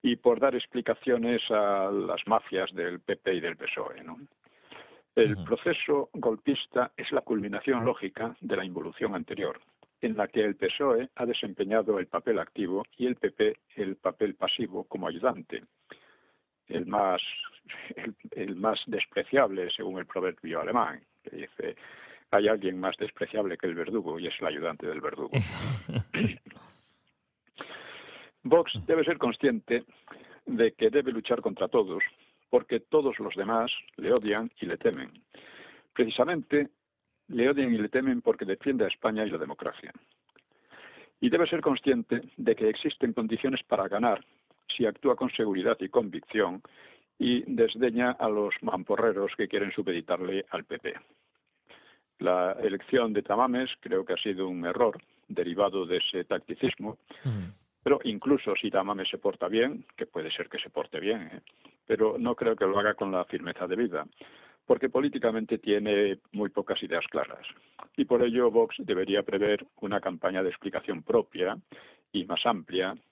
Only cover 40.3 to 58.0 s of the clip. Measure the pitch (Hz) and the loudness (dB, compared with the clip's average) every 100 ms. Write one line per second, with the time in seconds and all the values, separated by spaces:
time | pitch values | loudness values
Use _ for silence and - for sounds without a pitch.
40.3 | _ _ _ _ - - - - _ 123 | _ _ _ _ -20 -20 -20 -20 _ 2
41.3 | 165 170 165 - 135 139 123 113 117 - | 4 2 2 2 2 2 2 2 -4 -4
42.3 | - 117 110 110 107 151 - 123 113 110 | -4 2 4 2 2 -4 0 0 0 -2
43.3 | 110 131 131 - 107 98 101 120 98 - | 0 0 -2 0 0 0 2 2 0 -4
44.3 | _ _ _ _ - 113 104 139 120 131 | _ _ _ _ 0 0 2 2 2 0
45.3 | - 110 95 90 117 95 127 107 85 - | 0 0 2 2 0 2 0 0 -8 -4
46.3 | 107 95 90 - - - - _ _ 127 | 0 0 -2 -14 -20 -20 -20 _ _ 2
47.3 | 120 - 120 113 113 123 117 123 120 113 | 2 0 2 2 4 0 2 0 2 0
48.3 | 104 104 - 113 95 90 101 113 98 98 | 2 0 -2 -2 -4 -2 2 2 2 -2
49.3 | - 98 101 101 - 95 85 80 87 90 | -2 -2 0 -2 -4 -2 -2 -2 -2 0
50.3 | 98 - 90 80 - - - _ _ _ | -4 -4 -8 -6 -8 -8 -10 _ _ _
51.3 | _ _ _ _ - _ _ _ _ 92 | _ _ _ _ -20 _ _ _ _ 0
52.3 | 90 90 98 107 95 - 131 117 104 - | 2 2 0 -2 -2 0 2 2 0 0
53.3 | 104 127 123 131 - - 95 92 90 107 | 2 2 2 -2 -6 -2 -2 0 -4 -2
54.3 | 92 95 90 85 95 117 - - _ _ | -2 -4 -2 -4 2 2 2 -14 _ _
55.3 | 104 85 85 101 95 85 87 - 92 87 | -4 -2 2 0 0 0 0 0 -2 -2
56.3 | 95 - - 127 - 104 120 _ - 135 | -4 -4 -2 -2 -2 -8 -10 _ -8 -6
57.3 | 107 90 101 _ _ - 143 | -4 -6 -12 _ _ 2 2